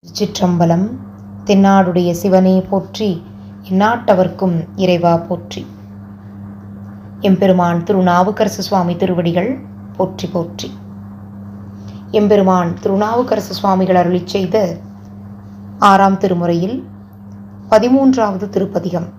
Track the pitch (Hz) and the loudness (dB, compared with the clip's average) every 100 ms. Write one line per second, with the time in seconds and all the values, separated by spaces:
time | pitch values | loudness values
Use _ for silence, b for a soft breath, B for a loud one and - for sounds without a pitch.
0 | - - 208 - 180 170 170 165 202 254 | -14 -6 -6 0 0 2 2 2 0 -6
1 | - - - - - 196 196 196 185 175 | -14 -18 -18 -16 2 4 6 6 4 2
2 | 175 170 196 185 185 185 185 196 - - | 0 0 2 4 6 4 2 -4 -4 -4
3 | 214 165 - B B B - 190 214 240 | -4 -4 -8 B B B -2 2 2 0
4 | - 185 180 170 190 170 160 - 185 175 | 2 4 2 0 -2 -2 -4 -2 0 2
5 | 170 170 170 175 - - - - - - | 4 2 0 -8 -8 -12 -14 -16 -18 -18
6 | - - - - - - - - - - | -16 -18 -16 -16 -16 -16 -16 -16 -16 -16
7 | - - 208 185 196 180 175 170 170 196 | -18 -4 2 4 4 4 2 0 0 2
8 | 185 175 185 208 208 196 190 196 175 175 | 4 4 2 0 -2 -2 -2 0 0 -2
9 | 190 175 175 170 202 269 - - - - | -2 0 0 0 -2 -6 -10 -18 -18 -6
10 | 185 - - 180 160 - - - - - | -4 -4 -8 -6 -6 -10 -12 -14 -18 -18
11 | - - 101 101 - - - B B B | -16 -18 -18 -16 -16 -16 -16 B B B
12 | B 220 208 202 185 185 170 175 208 196 | B 2 4 6 6 4 2 -2 -2 0
13 | 208 240 254 214 196 185 202 185 185 180 | 0 0 0 -2 -2 -4 0 2 4 2
14 | 175 180 175 196 180 220 185 165 - - | 2 0 -2 -4 0 0 0 -4 -14 -20
15 | - - - - - - - - 202 196 | -20 -18 -18 -18 -20 -18 -18 2 6 6
16 | 196 196 196 175 170 170 185 254 - - | 6 2 0 0 0 0 -2 -6 -10 -20
17 | - - - - - - - 220 240 262 | -20 -20 -20 -20 -20 -20 2 4 6 4
18 | 269 262 214 190 196 196 196 180 185 170 | 6 4 2 -2 -2 -2 -2 -2 -4 -6
19 | 170 | -6